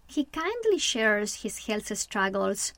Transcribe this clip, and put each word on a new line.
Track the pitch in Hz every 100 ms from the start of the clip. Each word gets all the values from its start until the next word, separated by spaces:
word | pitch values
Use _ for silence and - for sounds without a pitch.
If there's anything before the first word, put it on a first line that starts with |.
| -
he | - 277
kindly | 311 339 466 453 370
shares | - 240 220 208 214 -
his | 214 - -
health | 214 - 208
struggles, | - 214 196 196 190 202 -